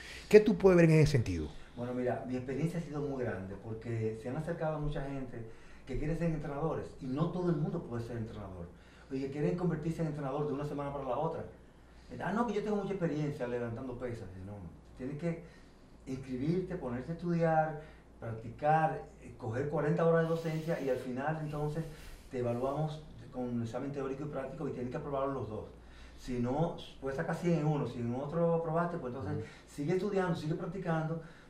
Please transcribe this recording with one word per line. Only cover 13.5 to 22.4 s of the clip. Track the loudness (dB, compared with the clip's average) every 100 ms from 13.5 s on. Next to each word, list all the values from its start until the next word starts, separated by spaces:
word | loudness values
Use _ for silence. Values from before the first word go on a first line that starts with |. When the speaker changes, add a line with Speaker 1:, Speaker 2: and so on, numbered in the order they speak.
| -2 -4 -4 -6 -6
Speaker 2:
pesas". | -6 -6 -8 -10 -10
No, | -10 -12 -14 -18 -10
tienes | -8 -4
que | -2 -2 -6 -18 -20 -20 -20 -16 -8
inscribirte, | -8 -4 -2 2 2 0 -4
ponerte | -4 -4 -4
a | -4
estudiar, | 0 4 4 6 4 0 -10 -18 -20 -12
practicar, | -8 -8 -8 -2 4 6 4 0 -8 -16
eh, | -18 -10
coger | -4 -2 0
cuarenta | 0 2 4 6
horas | 6 4
de |
docencia | 2 0 -2 -2 0
y | 0
al | 0
final | -2 -2 -2 -2
entonces | -2 -2 -2 -2 -4 -8 -14 -16 -8
te |
evaluamos | -2